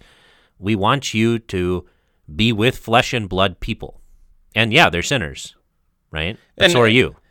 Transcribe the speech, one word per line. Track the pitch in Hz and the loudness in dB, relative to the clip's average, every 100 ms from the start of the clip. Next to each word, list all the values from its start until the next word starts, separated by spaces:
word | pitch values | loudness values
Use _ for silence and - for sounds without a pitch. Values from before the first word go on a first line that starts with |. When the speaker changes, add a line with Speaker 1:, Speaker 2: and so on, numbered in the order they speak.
| _ _ _ _ _ _ | _ _ _ _ _ _
Speaker 1:
we | 95 107 | -2 0
want | 104 139 - | 0 0 -2
you | 110 113 117 | 0 0 0
to | - 95 90 90 - _ _ _ - | -4 -4 -2 -4 -8 _ _ _ -10
be | 76 113 | -2 0
with | 104 120 - | 2 0 -2
flesh | - 113 - | 0 0 0
and | 123 98 | -4 -4
blood | 90 98 85 | 0 -2 -2
people. | - 110 - - - _ - _ _ 107 | -8 -8 -12 -18 -20 _ -20 _ _ -2
And | 113 | 2
yeah, | 131 180 | 4 4
they're | 87 | 2
sinners, | - 139 76 69 - - _ _ _ _ _ | -2 -4 -4 -10 -18 -20 _ _ _ _ _
right? | 78 82 113 _ - | -6 -6 -8 _ 0
But | 185 | 2
Speaker 2:
And | |
Speaker 1:
so | 139 | 4
are | 113 | 4
you. | 120 78 - _ | 4 2 -4 _